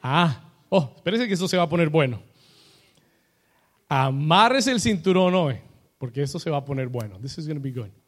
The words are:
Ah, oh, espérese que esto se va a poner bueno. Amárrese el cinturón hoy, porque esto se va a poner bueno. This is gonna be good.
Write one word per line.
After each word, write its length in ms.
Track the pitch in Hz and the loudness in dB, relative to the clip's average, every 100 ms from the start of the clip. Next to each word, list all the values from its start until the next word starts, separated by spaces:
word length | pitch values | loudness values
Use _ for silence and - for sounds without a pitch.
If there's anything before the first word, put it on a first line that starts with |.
Ah, 480 | 127 147 170 120 - _ _ | 0 2 2 0 -10 _ _
oh, 260 | 190 135 - | 0 0 -6
espérese 320 | - 226 240 | -4 -2 0
que 60 | |
esto 120 | 185 185 | -2 0
se 100 | 185 | 0
va 60 | |
a 60 | 170 | 0
poner 220 | 170 165 | 2 2
bueno. 320 | 156 135 110 - _ _ _ _ _ _ _ _ _ _ _ _ _ _ _ _ | 2 0 -2 -12 _ _ _ _ _ _ _ _ _ _ _ _ _ _ _ _
Amárrese 840 | 135 135 135 151 175 226 269 247 | 0 0 0 2 4 6 4 2
el 80 | 247 | 0
cinturón 560 | 226 202 185 185 185 185 | 0 0 2 4 4 2
hoy, 200 | 156 117 - _ _ _ | 0 -2 -10 _ _ _
porque 260 | 127 120 | -10 -6
esto 180 | 143 170 | -6 -4
se 100 | - | -4
va 60 | 143 | -4
a 80 | |
poner 240 | 139 139 127 | -4 -6 -4
bueno. 320 | 120 107 92 | -6 -10 -12
This 180 | 135 147 | -14 -12
is 80 | 156 | -8
gonna 140 | 151 | -8
be 100 | 135 | -8
good. 200 | 123 104 _ | -10 -12 _